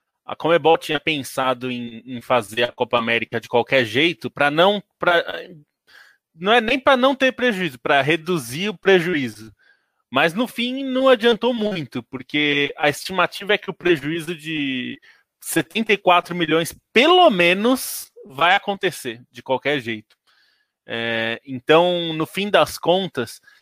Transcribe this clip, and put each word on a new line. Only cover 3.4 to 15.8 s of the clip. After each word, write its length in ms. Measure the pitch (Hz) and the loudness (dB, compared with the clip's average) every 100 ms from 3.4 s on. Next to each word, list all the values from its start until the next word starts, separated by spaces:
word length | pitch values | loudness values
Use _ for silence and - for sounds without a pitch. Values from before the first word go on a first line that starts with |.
de 80 | - | -2
qualquer 360 | 120 117 135 | 0 2 0
jeito, 460 | 113 113 165 160 120 | 0 0 -2 -2 -8
pra 200 | - 143 | -2 0
não, 320 | 147 185 208 - _ | 2 2 2 -6 _
pra, 260 | 175 170 - 165 185 165 147 _ _ - _ _ _ | 0 0 0 -8 -14 -20 _ _ _ -20 _ _ _
não 180 | 160 185 | -6 0
é 80 | 240 | 2
nem 180 | 220 269 | 2 0
pra 200 | 294 262 | 2 4
não 160 | 262 | 4
ter 180 | 269 262 | 2 0
prejuízo, 460 | 254 247 190 180 127 | 0 -2 0 -4 -2
pra 240 | 147 143 | 2 4
reduzir 680 | 135 165 160 180 117 135 202 | 4 0 0 -4 -4 -6 -6
o 80 | 190 | -2
prejuízo. 720 | 190 190 165 160 127 101 110 - _ _ _ _ _ | 4 4 4 -2 -4 -8 -18 -20 _ _ _ _ _
Mas, 240 | 127 165 | 0 0
no 120 | 170 247 | 0 -6
fim, 380 | - 240 262 | -4 -6 -6
não 240 | 269 254 269 | -4 0 2
adiantou 460 | 254 233 220 233 | 4 2 0 -2
muito, 480 | 240 208 185 139 127 | -2 -4 -6 -8 -10
porque 720 | - 127 - 147 147 143 143 - | -10 -14 -6 -2 0 0 -2 -2
a 140 | 147 | -2
estimativa 640 | 139 - 185 170 - 196 | -2 -4 -2 -2 -2 -2
é 40 | 208 | -2
que 120 | - | -4
o 40 | |
prejuízo 600 | 170 175 165 139 165 156 | -4 0 0 -2 -6 -8
de 680 | 170 151 156 143 131 123 120 _ _ _ _ | -10 -8 -6 -4 -6 -8 -14 _ _ _ _
setenta 540 | - 165 - 214 | -4 -2 -2 -2